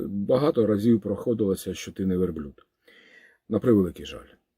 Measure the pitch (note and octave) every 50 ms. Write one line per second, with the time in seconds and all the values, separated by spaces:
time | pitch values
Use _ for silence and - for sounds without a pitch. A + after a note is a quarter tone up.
0 | - C#2+ G2 G2+ G2+ - C3 B2+ D3 D3 - B2 A2 G#2 G#2 G2+ G#2 A#2+ A#2 G#2+
1 | - G2+ G2 - - B2+ A#2+ A2 G#2+ F#2+ F#2+ - - F#2+ F2+ - - - E2+ -
2 | G2 F#2+ F#2 F2+ F#2 F2 D#2+ D#2 D2 C#2 C2+ - _ _ _ _ _ _ _ _
3 | _ _ _ - _ _ _ _ _ - A2 G2+ - B2+ A2+ G2+ F#2 E2+ E2 -
4 | - - - - - - - _ _ _ _